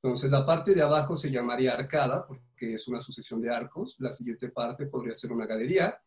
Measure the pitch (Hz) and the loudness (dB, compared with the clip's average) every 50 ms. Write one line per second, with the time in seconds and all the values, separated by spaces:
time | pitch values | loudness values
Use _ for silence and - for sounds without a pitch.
0 | - 131 123 131 139 135 139 135 135 160 165 160 - - 196 175 151 147 151 156 | 0 0 -2 0 2 4 4 4 6 4 2 2 6 4 6 6 6 6 6 4
1 | 147 139 165 139 - 147 135 123 120 120 120 123 131 127 120 123 - - - 151 | 4 2 -2 -2 -2 -2 -2 0 0 0 0 2 2 2 2 0 -2 0 0 2
2 | 127 123 131 139 - - 135 - _ _ _ _ 123 113 113 107 - - 123 117 | 2 2 0 -2 -4 -6 -14 -18 _ _ _ _ -6 -6 -6 -6 -6 -6 -6 -6
3 | 117 - - - 113 - 117 113 113 117 120 117 120 135 - 160 214 254 - _ | -6 -10 -12 -14 -12 -6 -6 -4 -2 -2 -2 -4 -4 -8 -8 -8 -8 -8 -8 _
4 | 131 123 - - 120 120 113 - - 120 - 123 117 120 135 - 143 139 - 127 | -6 -6 -6 -6 -8 -8 -8 -6 -8 -8 -4 -4 -4 -4 -4 -6 -8 -6 -6 -6
5 | 117 117 113 - - 117 120 117 110 107 110 110 117 135 180 190 170 - - - | -6 -6 -8 -8 -8 -6 -4 -4 -4 -2 -2 -2 -2 2 2 2 2 2 -2 -6
6 | _ | _